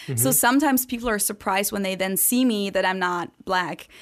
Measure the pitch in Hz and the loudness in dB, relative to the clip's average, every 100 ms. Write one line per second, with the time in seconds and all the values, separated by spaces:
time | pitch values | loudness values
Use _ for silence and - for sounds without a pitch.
0 | - 120 262 254 240 269 302 254 - 233 | -6 0 2 4 4 4 4 2 -2 -6
1 | 240 208 - 208 214 190 202 202 190 190 | -2 -2 -2 -4 -2 -2 0 -2 -4 -2
2 | 190 185 - 247 254 214 196 190 185 190 | -2 0 0 2 2 2 0 0 0 0
3 | 180 175 170 _ - 185 165 165 - - | -2 -2 -6 _ -4 -2 -2 -8 -14 -20